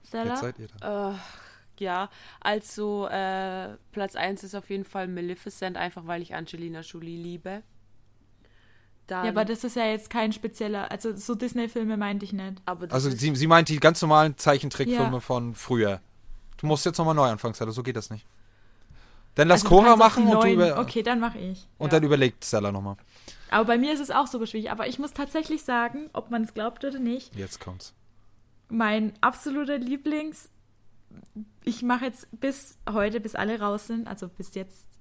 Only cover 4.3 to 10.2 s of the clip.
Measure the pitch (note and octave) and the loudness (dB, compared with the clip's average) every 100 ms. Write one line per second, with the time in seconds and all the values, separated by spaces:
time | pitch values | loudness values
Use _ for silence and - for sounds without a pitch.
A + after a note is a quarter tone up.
4.3 | G3 G3 G3+ - G3 G3 G3 F#3 F3+ F3 | -6 -10 -14 -8 -8 -8 -8 -8 -6 -8
5.3 | F3+ - - F#3 F3 F3 F3 E3 E3+ E3 | -8 -12 -8 -8 -6 -8 -8 -10 -8 -8
6.3 | - E3 E3 E3 D#3+ D#3+ E3+ E3 E3+ E3+ | -10 -10 -12 -12 -12 -14 -16 -14 -12 -12
7.3 | F3 F#3 G3+ G#3+ - _ - _ _ _ | -12 -12 -12 -14 -20 _ -20 _ _ _
8.3 | _ _ _ _ - _ - - F#3 G#3+ | _ _ _ _ -20 _ -20 -10 -4 -2
9.3 | G#3 G#3 A3+ B3 A#3+ A3 G#3+ G#3+ A#3+ | 0 -2 -2 -4 -2 -2 -2 -4 -2